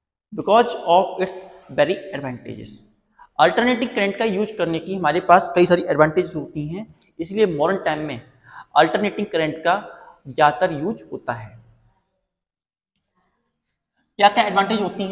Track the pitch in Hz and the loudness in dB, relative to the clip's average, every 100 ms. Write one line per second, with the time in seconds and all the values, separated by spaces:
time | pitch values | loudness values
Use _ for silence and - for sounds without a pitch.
0 | _ _ _ 208 151 220 233 - 180 175 | _ _ _ -8 2 4 4 -2 2 2
1 | 247 - 185 - - - - 135 147 165 | 2 -2 -6 -6 -18 -20 -6 0 0 0
2 | - 143 135 120 - 110 110 - - _ | -8 -10 -10 -12 -14 -16 -16 -20 -20 _
3 | _ _ - - 165 - 240 240 247 233 | _ _ -12 0 2 2 0 -2 -4 -2
4 | 202 196 226 190 208 - 165 165 - 190 | -4 -2 -2 -2 -4 -4 -4 -4 -6 -4
5 | 151 170 180 180 185 180 180 180 - 147 | -2 0 4 4 4 2 4 4 2 4
6 | 156 170 175 156 - 151 151 185 226 _ | 4 2 -2 -6 -8 -8 -8 -8 -12 _
7 | _ - 165 202 202 147 165 190 165 151 | _ -12 -6 0 0 2 0 0 -2 -4
8 | 151 120 - _ _ - - 147 165 185 | -6 -10 -14 _ _ -20 0 4 4 2
9 | 202 - 202 165 156 - 165 196 202 - | -2 -4 -4 -2 -2 -2 0 -2 -4 -18
10 | - _ 139 127 151 151 185 147 175 226 | -20 _ -10 2 2 4 0 0 -6 -6
11 | - - - 117 107 - _ _ _ _ | -10 -10 -8 -8 -12 -20 _ _ _ _
12 | _ _ _ _ _ _ _ _ _ _ | _ _ _ _ _ _ _ _ _ _
13 | _ _ _ _ _ _ _ _ _ _ | _ _ _ _ _ _ _ _ _ _
14 | _ - 202 220 208 190 190 220 185 - | _ 2 4 4 2 0 0 -2 -4 -4
15 | 190 | -4